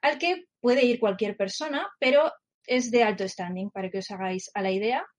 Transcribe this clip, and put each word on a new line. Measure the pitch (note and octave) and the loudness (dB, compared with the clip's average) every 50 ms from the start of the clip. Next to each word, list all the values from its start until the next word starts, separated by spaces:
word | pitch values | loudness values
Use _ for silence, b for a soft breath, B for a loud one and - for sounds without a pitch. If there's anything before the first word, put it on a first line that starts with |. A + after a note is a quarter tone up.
al | - A3+ - C#4 | 2 0 0 2
que | - F4 F#4 F4 - _ _ _ | 0 0 0 -2 -6 _ _ _
puede | - A#3+ B3 C#4 B3+ | 2 2 4 6 4
ir | B3 A#3 - | 4 4 2
cualquier | A3+ G#3 G3 F#3+ A3 G3+ G3 | 2 0 2 0 -2 -4 -2
persona, | - G3+ F#3+ - - D4+ D#4 C#4+ - F#4 - - _ | -2 -4 -4 -4 -6 -6 -4 -4 -4 -6 -6 -6 _
pero | C4+ B3+ C4+ C#4+ D#4 E4 - _ _ _ _ _ _ | 0 4 6 6 4 4 0 _ _ _ _ _ _
es | - B3+ B3+ A#3+ A#3+ | -2 -2 0 0 2
de | A3 A#3+ A#3 | 4 4 4
alto | G#3+ G3+ F#3 G3 F#3+ | 4 2 -2 -4 -6
standing, | - - F3+ F3 F3+ F#3 G3 G3+ | -6 -8 -8 -8 -6 -8 -8 -8
para | _ G3+ F#3+ F#3 | _ -8 -8 -6
que | F3+ G3 | -6 -8
os | F#3+ - | -8 -8
hagáis | G3+ F#3 F#3+ F#3 F#3 F#3+ - - | -8 -6 -4 -4 -4 -6 -8 -8
a | _ G#3 | _ -4
la | F#3+ F#3+ | -2 -2
idea. | F#3+ G3 G#3 A3+ B3 D4+ F#4+ - _ | -2 0 0 0 -2 -2 -4 -8 _